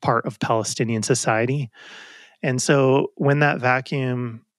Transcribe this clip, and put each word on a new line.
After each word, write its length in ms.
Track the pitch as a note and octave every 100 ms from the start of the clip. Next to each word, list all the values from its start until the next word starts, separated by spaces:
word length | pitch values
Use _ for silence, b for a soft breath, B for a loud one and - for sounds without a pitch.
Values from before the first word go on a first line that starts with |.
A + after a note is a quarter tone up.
part 240 | - A#2 B2+
of 140 | A#2
Palestinian 640 | - A#2 G#2+ - A#2 A2+
society. 680 | G#2+ C3 - A2 A#2 C#3 C3 B B B B B B B
And 180 | D3 B2+
so 520 | - C#3+ C3 C3+ -
when 240 | _ C#3+ C#3+
that 220 | D3 C#3+
vacuum 840 | B2 B2+ B2+ C#3+ C3 B2 A#2+ A2+ _